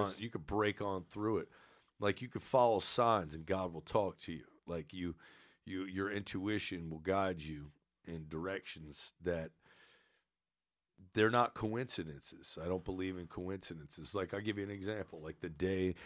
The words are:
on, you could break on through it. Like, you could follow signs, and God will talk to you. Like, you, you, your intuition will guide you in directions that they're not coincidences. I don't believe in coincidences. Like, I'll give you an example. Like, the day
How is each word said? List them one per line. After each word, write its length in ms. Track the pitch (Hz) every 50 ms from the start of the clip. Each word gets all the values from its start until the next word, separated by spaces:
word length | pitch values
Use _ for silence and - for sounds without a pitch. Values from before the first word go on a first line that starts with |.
| 104 98 95
on, 60 | - 110
you 60 | 113
could 180 | - 101 76
break 360 | - 101 107 104 104 98 - 104
on 220 | 101 98 92 85 -
through 280 | - 104 107 110 107 85
it. 100 | - - - - - - - - _ _ _ -
Like, 220 | 104 104 101 -
you 80 | 127 123
could 140 | - 107 -
follow 360 | - - 131 123 117 110 95
signs, 560 | - - - - 120 117 113 101 82 76 78
and 120 | 80 80
God 260 | 87 95 95 92 87 82
will 80 | 78
talk 380 | - - - 110 101 90 - -
to 140 | - - 85
you. 120 | 71 - - - _ _
Like, 260 | - 85 82 76 76 -
you, 220 | 90 87 85 80 - - - - - - - _ _ _
you, 200 | 95 95 92 95
your 240 | 95 92 95 98 101
intuition 800 | 101 101 98 - - 98 95 104 107 101 - - 95 85 85 80
will 80 | 80 78
guide 420 | 78 92 95 98 95 95 90 80
you 300 | 73 78 78 73 73 73 - _ _ _ _ _ _
in 200 | 85 82 80 78 76
directions 880 | 80 78 87 95 98 98 - - - 85 78 76 73 - - - - _ 85
that 280 | 90 85 82 80 - _ _ _ - - - - - - _ _ _ _ _ _ _ _ _ _ _ _ _ _ _ _ _ _ _ _ _ 92 92 -
they're 180 | 113 107 113
not 240 | 117 120 120 117 -
coincidences. 1040 | - 110 107 110 120 127 120 - - 82 80 71 67 - - - - - - - - 80
I 40 | 90
don't 160 | 92 90 85
believe 320 | 98 92 92 95 95 92
in 100 | 90 87
coincidences. 880 | 82 - 92 90 92 98 95 - - 85 80 71 71 - - 76 - -
Like, 200 | 101 92 82 98
I'll 60 | 101
give 180 | 104 110 101 104
you 60 | 98
an 60 | 101
example. 500 | 101 98 95 104 110 104 92 - 85 80 76
Like, 180 | 80 80 -
the 80 | - 85
day 460 | 78 73 90 92 98 92 92 92 85 - -